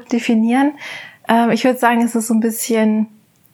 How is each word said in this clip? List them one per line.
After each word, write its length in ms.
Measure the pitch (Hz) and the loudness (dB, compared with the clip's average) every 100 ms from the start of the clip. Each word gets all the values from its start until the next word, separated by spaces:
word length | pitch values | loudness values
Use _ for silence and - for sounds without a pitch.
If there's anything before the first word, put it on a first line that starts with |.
| - | -2
definieren. 600 | 233 233 226 226 247 285 285 - - - - - | -4 0 2 2 2 0 -2 -12 -16 -18 -12 -2
Ähm, 240 | 233 233 | 0 2
ich 120 | 220 | 2
würd 160 | 254 247 | 0 2
sagen, 220 | 240 233 | 2 2
es 140 | 233 233 | 0 -2
ist 120 | 220 | 0
so 60 | |
ein 60 | 220 | 0
bisschen, 640 | 226 220 - 226 220 214 214 - _ _ _ | 0 -2 -2 0 2 0 -2 -8 _ _ _